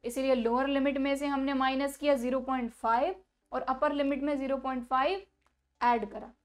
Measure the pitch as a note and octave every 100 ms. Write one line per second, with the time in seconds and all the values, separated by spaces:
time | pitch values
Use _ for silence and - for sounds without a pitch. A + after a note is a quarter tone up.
0 | - B3+ C4+ B3+ A3+ A#3+ C4+ C#4 C#4 C#4
1 | C4+ C#4 C#4+ C#4 C4+ C4+ C4 C4 C#4 C#4
2 | D4 C#4 A#3+ C4 B3+ C4 A#3 - A3+ A#3
3 | D#4 F#4 _ _ _ B3+ C4 B3+ D4+ C#4+
4 | C#4 C#4 C#4+ C#4+ C4+ C4+ C4+ B3+ A#3+ C4
5 | C#4+ F#4+ - _ _ _ _ _ A#3+ A#3+
6 | G#3 - A#3 -